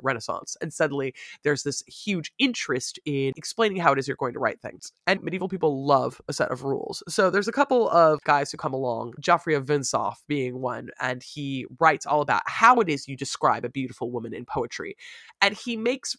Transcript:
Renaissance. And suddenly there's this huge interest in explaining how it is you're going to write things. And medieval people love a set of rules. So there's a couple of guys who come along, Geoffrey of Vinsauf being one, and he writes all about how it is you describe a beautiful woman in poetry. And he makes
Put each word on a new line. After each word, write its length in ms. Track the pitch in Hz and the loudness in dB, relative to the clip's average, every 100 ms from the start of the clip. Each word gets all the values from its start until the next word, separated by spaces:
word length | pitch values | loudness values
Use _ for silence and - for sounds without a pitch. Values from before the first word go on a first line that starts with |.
Renaissance. 560 | 131 120 - 87 - - | -2 -2 -4 -6 -8 -8
And 120 | 165 | -6
suddenly 400 | - 156 139 135 - - - | 0 0 0 -4 -8 -16 -4
there's 200 | 147 143 | 0 0
this 200 | 143 135 - | 0 -4 -8
huge 460 | - - 185 151 - | -10 -4 -2 -4 0
interest 600 | 254 233 - 131 - - - | 0 0 -2 -4 -4 -8 -4
in 280 | 139 139 131 | -2 -2 -4
explaining 420 | - - 220 185 | -6 0 0 2
how 160 | 165 | 2
it 60 | 139 | 2
is 80 | 131 | 0
you're 100 | 127 | -4
going 160 | 131 | -4
to 60 | 123 | -2
write 220 | 120 - | -2 -2
things. 300 | 120 - - - - | -8 -14 -18 -6 -2
And 160 | 196 | -2
medieval 280 | 170 175 185 | -2 -6 -4
people 360 | 190 160 139 139 | 0 0 2 4
love 360 | 139 123 - - | 4 4 -4 -8
a 60 | |
set 180 | 143 - | -2 -2
of 120 | 127 | -2
rules. 400 | 139 135 - - - | -4 -4 -4 -10 -4
So 220 | - 190 | 2 2
there's 180 | 185 202 | 2 0
a 60 | |
couple 360 | 247 285 254 220 | 0 2 2 4
of 300 | 170 165 151 | 6 6 6
guys 280 | - 143 143 | 4 2 2
who 60 | - | -4
come 160 | 151 | -6
along, 400 | 131 131 113 117 117 | -2 -2 -2 -6 -4
Geoffrey 360 | 143 170 - 151 | 2 2 4 0
of 100 | 131 | 2
Vinsauf 500 | 147 131 123 104 104 - | 0 0 -2 -2 -4 -4
being 340 | 147 127 127 | -2 -2 -4
one, 280 | 127 120 123 - | -6 -6 -10 -6
and 240 | 127 127 | -4 -4
he 420 | - - 139 135 - 123 | -8 -8 -6 -6 -8 2
writes 260 | 160 151 - | 4 4 2
all 160 | 147 | 0
about 220 | 139 120 - | 2 0 0
how 340 | - 226 254 | 4 6 8
it 100 | 190 | 4
is 180 | 143 - | 0 -4
you 80 | 131 | -8
describe 500 | 131 - 143 110 123 | -6 0 2 2 -2
a 40 | 135 | -4
beautiful 320 | 131 123 120 | -6 -6 -6
woman 240 | 123 113 | -6 -8
in 100 | 107 | -10
poetry. 520 | 123 131 120 - 82 - - - - _ | -8 -6 -6 -6 -10 -12 -18 -20 -20 _
And 160 | 196 208 | 0 0
he 220 | - 226 | -4 -2
makes 380 | 226 269 - | -2 -2 -6